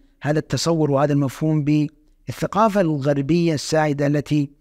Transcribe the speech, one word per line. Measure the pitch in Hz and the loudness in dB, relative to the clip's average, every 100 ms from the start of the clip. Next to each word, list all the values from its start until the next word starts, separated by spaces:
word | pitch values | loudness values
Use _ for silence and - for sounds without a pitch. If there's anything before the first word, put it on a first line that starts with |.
| _ _ | _ _
هذا | 139 156 | -2 -2
التصور | - 131 165 165 147 | -2 -2 0 0 2
وهذا | 135 147 | 2 2
المفهوم | 143 135 - 156 156 | 2 0 -2 0 0
بالثقافة | 143 151 147 - _ _ - - 160 196 220 202 | 2 0 0 -6 _ _ -16 -8 -4 0 2 2
الغربية | 165 147 139 139 139 170 170 | 0 0 0 0 0 0 2
السائدة | 147 - 156 151 143 143 | -2 -2 0 0 0 0
التي | 147 - 147 139 - | -2 0 -2 -2 -8